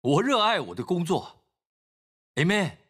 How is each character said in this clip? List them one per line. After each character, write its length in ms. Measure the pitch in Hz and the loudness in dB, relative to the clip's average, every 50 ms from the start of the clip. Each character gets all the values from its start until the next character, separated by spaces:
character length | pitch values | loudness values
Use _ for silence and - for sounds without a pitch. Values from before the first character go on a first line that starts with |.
我 220 | _ 131 143 156 214 | _ 2 2 2 2
热 200 | 262 277 233 208 | 2 2 2 2
爱 180 | 214 233 190 | 2 2 0
我 140 | 135 92 87 | -2 -6 -8
的 100 | 95 123 | -10 -4
工 200 | - 180 180 170 | -4 -2 -2 0
作。 420 | 160 180 131 - - - _ _ _ _ _ _ _ _ _ _ _ _ _ _ _ _ _ _ _ _ | 0 -2 -2 -2 -6 -20 _ _ _ _ _ _ _ _ _ _ _ _ _ _ _ _ _ _ _ _
Amen。 420 | - 147 175 202 208 196 156 - - _ | -2 0 2 2 0 0 -2 -4 -10 _